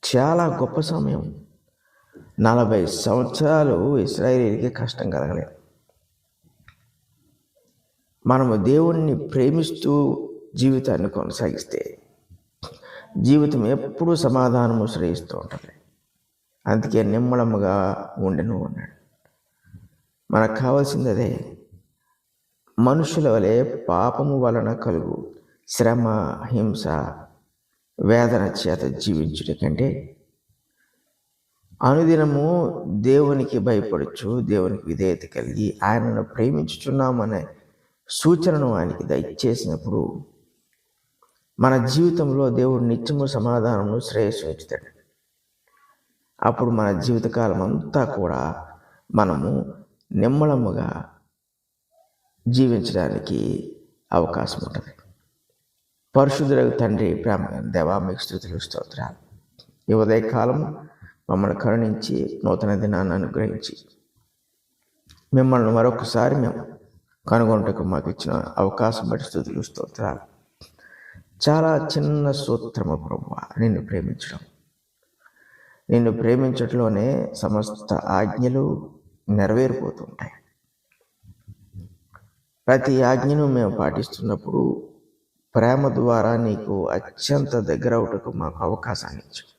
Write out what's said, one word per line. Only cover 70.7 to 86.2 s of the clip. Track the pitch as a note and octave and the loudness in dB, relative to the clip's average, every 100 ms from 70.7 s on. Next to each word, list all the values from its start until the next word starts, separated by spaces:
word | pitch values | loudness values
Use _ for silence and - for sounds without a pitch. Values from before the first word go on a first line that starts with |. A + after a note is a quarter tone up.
| _ - - - - _ _ - | _ -20 -20 -20 -20 _ _ 2
చాలా | D#3 D#3+ D#3 D#3+ | 4 4 0 0
చిన్న | D#3 D3 D3+ C#3+ | -2 0 0 0
సూత్రము | C#3 - A#2 A2+ - G2+ D#2 | -2 -2 -4 -4 -6 -4 -4
ప్రభువా, | D#2 - - - - - | -4 -8 -8 -12 -10 0
నిన్ను | A2+ G2+ A2 | 0 0 -2
ప్రేమించడం. | A#2 - - - - - _ _ _ _ _ _ _ _ _ _ _ - _ - | -4 -4 -8 -10 -14 -18 _ _ _ _ _ _ _ _ _ _ _ -20 _ 0
నిన్ను | A#2+ A#2 | 2 2
ప్రేమించటంలోనే | A2+ A#2 B2 C3 C3 A#2 B2 A2+ G2+ A#2 C#3+ - | 2 2 2 2 0 -2 0 2 2 0 0 -4
సమస్త | - - G#2+ G#2 G#2+ - | -4 -2 -2 -2 -8 -4
ఆజ్ఞలు | G2+ - F#2+ G#2+ - B2 C3 C#3+ - - - _ _ - | -4 0 0 0 0 0 2 0 -2 -8 -20 _ _ -2
నెరవేరిపోతుంటాయి. | G#2 G2 A2+ C3 - - - - - - - _ _ _ _ _ _ _ _ G#2 - - G2+ _ F#2+ F2 _ _ - _ _ _ _ - | 2 2 2 2 0 -6 -8 -16 -12 -14 -14 _ _ _ _ _ _ _ _ -20 -20 -20 -20 _ -20 -20 _ _ -20 _ _ _ _ 2
ప్రతి | C3 C3 C3 | 2 4 4
ఆజ్ఞను | B2 B2+ C3+ D3 D3 | 4 4 2 2 2
మేము | B2+ G#2+ - | 2 0 0
పాటిస్తున్నప్పుడు | D2 - C#3 - A#2 G#2 - - C2+ - - _ _ _ _ _ _ A#2 | -2 -2 -6 -6 -4 -4 -2 0 0 -2 -8 _ _ _ _ _ _ 2
ప్రేమ | A#2 C3 C#3 | 2 2 2
ద్వారా | C3+ A#2+ A#2 | 0 2 2